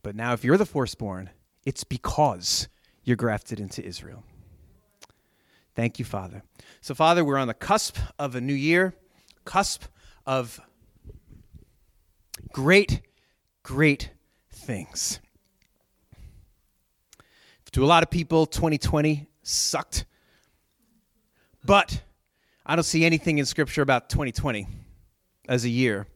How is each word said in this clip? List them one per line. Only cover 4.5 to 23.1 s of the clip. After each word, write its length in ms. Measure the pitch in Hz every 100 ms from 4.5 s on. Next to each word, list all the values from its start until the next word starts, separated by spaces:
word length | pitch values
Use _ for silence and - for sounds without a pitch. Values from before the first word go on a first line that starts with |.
| - - _ _ _ - _ _ _ _ _ _ -
Thank 240 | 117 -
you, 60 | 120
Father. 360 | 101 92 101 - _ - -
So, 140 | - 139
Father, 280 | 160 175
we're 140 | 151 139
on 100 | 127
the 60 |
cusp 440 | - - 214 - - - -
of 180 | 143 123
a 60 |
new 120 | 127
year, 420 | 139 147 175 185 - _ _ _ _ -
cusp 380 | 190 202 - - _ - _ -
of 340 | 131 120 - _ _ _ _ - - _ - - - _ _ _ _ _ _ _ - -
great, 500 | - 135 190 202 - - _ _ _ _ _
great 480 | - 131 151 143 - _ _ _ _
things. 680 | - - 101 78 - - - _ _ _ _ _ _ _ _ _ - - - _ _ _ _ _ _ _ - _ _ _ _ -
To 100 | 131
a 20 | 139
lot 160 | 165
of 80 | 165
people, 380 | 170 160 160 156
twenty 320 | - 165 147
twenty 480 | - 151 151 147 147 _
sucked. 600 | - - - 143 - - - _ _ _ _ _ _ _ _ _ _ _ _ _ _ _
But 380 | - 196 175 - - _ _ _ _ _ -
I 100 | 165
don't 80 |
see 220 | 160 165
anything 320 | 165